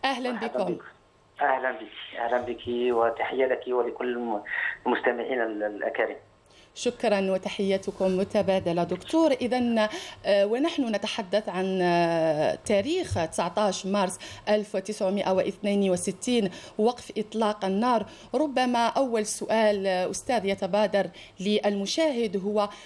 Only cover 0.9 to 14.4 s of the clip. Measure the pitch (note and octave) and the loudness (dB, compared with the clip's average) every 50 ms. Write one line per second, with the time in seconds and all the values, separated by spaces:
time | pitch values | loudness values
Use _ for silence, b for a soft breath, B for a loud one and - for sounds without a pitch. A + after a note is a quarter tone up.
0.9 | - - _ _ _ _ _ _ _ - C#3+ C#3 C3 B2+ B2 C3 A#2+ A2 A2+ G#2+ | -20 -20 _ _ _ _ _ _ _ -2 0 0 0 0 0 -2 -4 -4 -10 -14
1.9 | - - - - - F#2+ A#2 A#2+ A#2+ B2 - B2 A#2 - - B2 A#2+ A#2+ B2 B2 | -14 -16 -16 -14 -8 -6 -2 0 0 0 0 -2 -8 -8 -6 -4 -2 0 0 2
2.9 | A#2+ A2+ A#2 A#2 A#2 - A2+ - - B2+ C3 C3 B2+ A#2 - - B2 B2 A#2+ B2 | 2 4 2 2 2 0 -4 -4 0 0 2 2 2 -2 -2 -2 0 0 0 0
3.9 | - - B2+ B2 B2 A#2+ A#2+ A#2 A2 G#2 - B B B B B B B - B2+ | -2 -4 -4 -4 -4 -4 -4 -4 -4 -4 -6 B B B B B B B -2 -2
4.9 | A#2+ - - B2+ A#2+ A#2+ A2+ - C3+ B2 A2+ A2 A2 G#2 G#2+ G#2+ G#2 G2+ - A2 | -2 0 0 0 0 0 -2 -4 -2 -2 -2 -2 -2 -4 -4 -4 -4 -4 -6 -4
5.9 | - - A2+ G2+ G#2 - - _ _ _ _ B B B B B B - - B3 | -2 0 -2 -2 -2 -10 -14 _ _ _ _ B B B B B B -4 -4 -4
6.9 | A#3+ - - A3+ G#3 G3 G3 F#3+ F#3+ F#3+ F#3+ G3+ - - G3+ F#3+ G3 F#3+ F#3+ - | -4 -2 0 0 2 2 2 0 0 -2 -2 -6 -4 -2 0 0 0 0 -2 -6
7.9 | G3 - G3 F#3+ F#3 F#3 G3 G3 - G#3+ F#3+ F3 F#3+ F#3+ - F3 E3 F3 F3 E3+ | -4 0 0 2 2 2 0 0 0 0 2 2 2 2 2 0 0 0 0 0
8.9 | F#3 F3+ - - - D#4+ E4 D#4 C#4 - C4 A#3 A#3+ B3+ B3 A#3+ A#3 A3+ G#3+ G#3+ | -2 -6 -4 0 2 4 4 4 4 2 0 -2 0 0 0 2 2 2 2 0
9.9 | B F#4 B B B B - - G3 G3+ G3 G3+ A3 B3 C#4+ E4+ - - C4+ A#3 | B -6 B B B B 0 2 4 4 4 4 2 2 0 0 0 0 -2 0
10.9 | G#3+ G3+ G3+ A3 - - G#3+ F3+ G3+ G#3 G#3+ - F3+ F3+ F#3 F#3+ F#3+ F#3+ F3+ F3 | 0 -2 -2 -4 -4 -6 -4 0 0 0 0 0 -4 -2 -2 0 2 2 4 4
11.9 | F3 E3+ E3+ E3 E3+ E3 D#3+ D#3+ D#3 D3+ D#3 A2 D2 - - - G#3+ G3 G3+ C4+ | 4 4 4 4 4 4 4 2 4 4 2 2 0 -2 0 2 2 2 2 2
12.9 | E4 F#4 - - - F#3+ E3 D#3+ - - E3+ F3 F3 - G#3+ G3+ F#3 - - F#3+ | 0 -2 -2 -2 0 -2 -2 -2 -2 -2 -2 -2 0 2 0 2 0 -2 -4 -2
13.9 | G3 G#3 G3 F3+ F#3+ B B B B B | 0 2 0 0 -2 B B B B B